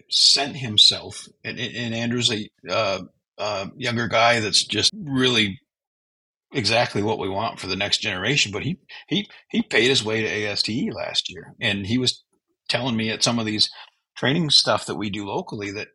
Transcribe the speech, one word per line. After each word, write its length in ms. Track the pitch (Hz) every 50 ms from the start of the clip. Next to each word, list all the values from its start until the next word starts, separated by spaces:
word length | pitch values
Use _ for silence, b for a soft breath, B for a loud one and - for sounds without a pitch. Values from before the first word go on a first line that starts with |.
| _ -
sent 460 | - - - - - 131 143 - -
himself, 680 | 127 131 110 107 - - - 101 - - 95 - - - - _ _ -
and, 160 | 110 107 107
and, 160 | 123 110 -
and 180 | 113 120 117 113
Andrew's 360 | 117 117 117 120 123 120 120
a, 180 | 110 107 104 - - _ - 85
uh, 320 | 92 113 110 95 98 - 90 - _ _ _ _ _
uh, 300 | - 101 107 104 95 98 - -
younger 320 | - 120 123 117 120 117
guy 320 | - 120 110 117 117 120 117
that's 240 | 107 98 - - -
just 280 | - 107 107 - - 196
really 640 | 220 175 143 135 127 127 127 123 110 107 98 95 - _ _ _ _ _ _ _ _ _ _ _ _ _ _ _ _ _ _ -
exactly 480 | 143 101 110 117 117 123 - - 107
what 160 | 101 110 110 -
we 100 | 98 95
want 300 | 95 98 113 104 82 -
for 80 | -
the 80 | 92 95
next 240 | 98 101 95 - -
generation. 520 | - 107 92 90 95 120 147 143 - 104
But 120 | 98 98 -
he, 140 | 139 185 - _ B B B B
he, 200 | - 143 208 208 B B B B B
he 120 | - 226 -
paid 260 | - - 110 113 131
his 140 | 135 127 104
way 180 | 107 110 113
to 60 | 110
A 180 | 90 92 107 107
S 140 | 104 101 - -
T 100 | 110 110
E 180 | 147 220 208
last 400 | 113 82 - - - - - -
year. 220 | 90 87 - - - -
And 260 | 123 110 101 101 98
he 120 | 98 120
was 260 | 127 127 123 - - _ _ _ _ _ _ _ _ _ -
telling 260 | - 117 123 135 113
me 140 | 110 110 110
at 140 | 107 101 -
some 160 | 123 120 117
of 60 | 110
these 240 | 107 107 101 - - B B B B B B _ _ _
training 340 | - - 123 147 180 165 143
stuff 340 | - - - 127 107 101 -
that 80 | - 101
we 140 | 87 104 107
do 160 | 95 104 101
locally 460 | 98 113 175 190 - 135 107 101 101
that, 160 | 98 107 - - _